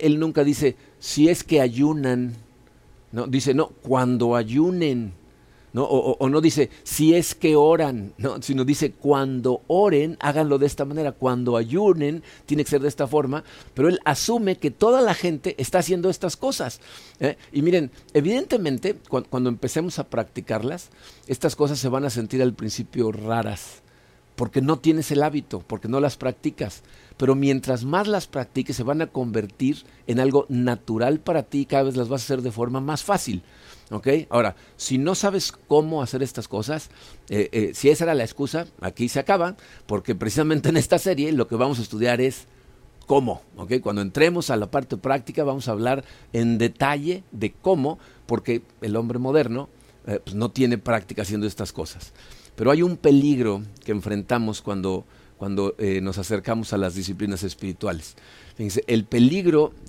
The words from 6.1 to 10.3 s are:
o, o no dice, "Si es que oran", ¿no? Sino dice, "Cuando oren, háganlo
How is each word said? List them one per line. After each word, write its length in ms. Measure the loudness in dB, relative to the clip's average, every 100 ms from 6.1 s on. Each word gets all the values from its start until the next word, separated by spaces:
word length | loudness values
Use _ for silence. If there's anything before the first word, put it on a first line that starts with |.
o, 60 | 0
o 100 | 2
no 100 | 4
dice, 300 | 4 4 0 -2
"Si 320 | -8 2 4 4
es 180 | 2
que 220 | 0 4 6
oran", 580 | 6 6 2 -2 -8 -6
¿no? 200 | -6 -6
Sino 200 | -4 0
dice, 280 | 0 0 -2
"Cuando 720 | 0 2 2 2 -2 -2 -2 0
oren, 520 | 2 4 4 0 -2
háganlo 400 | -2